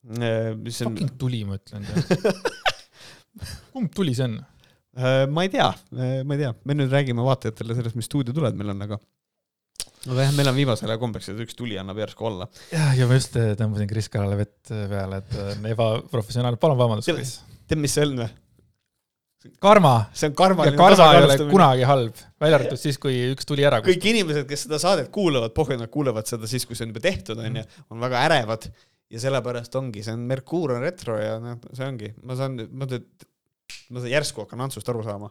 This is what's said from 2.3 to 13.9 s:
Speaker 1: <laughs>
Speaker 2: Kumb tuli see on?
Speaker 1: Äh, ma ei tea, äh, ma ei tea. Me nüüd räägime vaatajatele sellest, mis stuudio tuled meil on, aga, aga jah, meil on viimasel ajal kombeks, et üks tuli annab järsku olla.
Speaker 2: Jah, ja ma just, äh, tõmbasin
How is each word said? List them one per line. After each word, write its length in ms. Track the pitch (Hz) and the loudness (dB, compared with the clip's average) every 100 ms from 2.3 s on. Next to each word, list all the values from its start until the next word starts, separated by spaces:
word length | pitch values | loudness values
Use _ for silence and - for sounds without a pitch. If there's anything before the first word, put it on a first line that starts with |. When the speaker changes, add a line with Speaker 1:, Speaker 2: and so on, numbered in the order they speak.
| - 440 - - - - _ | -2 -6 -4 -6 -6 -16 _
Speaker 1:
<laughs> 760 | - - _ - - - - | -20 -20 _ -18 -14 -14 -14
Speaker 2:
Kumb 180 | 269 196 | -6 -6
tuli 200 | - 180 123 | -2 -2 0
see 100 | 127 | -2
on? 100 | 107 - _ _ _ _ 127 | -4 -12 _ _ _ _ -4
Speaker 1:
Äh, 280 | 127 135 135 | 0 2 2
ma 160 | 151 | 0
ei 60 | 190 | 0
tea, 160 | 226 - - _ | 0 0 -2 _
äh, 300 | 123 127 135 | -6 -4 -4
ma 140 | 135 143 | -4 -2
ei 40 | |
tea. 120 | 143 110 | -4 -6
Me 120 | 131 147 | -4 -2
nüüd 140 | 135 | 2
räägime 300 | 139 135 120 127 | 0 0 0 0
vaatajatele 500 | 131 113 110 113 117 | 0 -4 -8 -6 -4
sellest, 220 | 113 117 | -4 -6
mis 100 | 110 | -4
stuudio 260 | 143 120 139 | -4 -2 -2
tuled 200 | 135 92 | -2 -2
meil 140 | 104 | -6
on, 80 | 98 | -6
aga, 160 | 101 101 _ _ _ _ _ _ _ _ - _ 131 | -8 -10 _ _ _ _ _ _ _ _ -16 _ -4
aga 180 | 127 | 0
jah, 80 | 135 | 0
meil 160 | 143 139 | 2 2
on 60 | 131 | 2
viimasel 320 | 139 110 104 | 0 0 -4
ajal 120 | 110 | -4
kombeks, 260 | 120 104 - | -4 -6 -10
et 120 | 104 | -10
üks 140 | 117 - | -12 -10
tuli 180 | 120 95 | -8 -8
annab 220 | 95 98 | -8 -6
järsku 280 | 104 - 110 | -8 -6 -6
olla. 200 | 95 98 - - | -6 -10 -16 -6
Speaker 2:
Jah, 260 | 165 151 127 | 0 2 4
ja 120 | 123 | 4
ma 80 | 131 | 4
just, 180 | - 120 | 2 -2
äh, 160 | 113 104 | 0 0
tõmbasin 340 | 110 104 104 | -2 -2 -2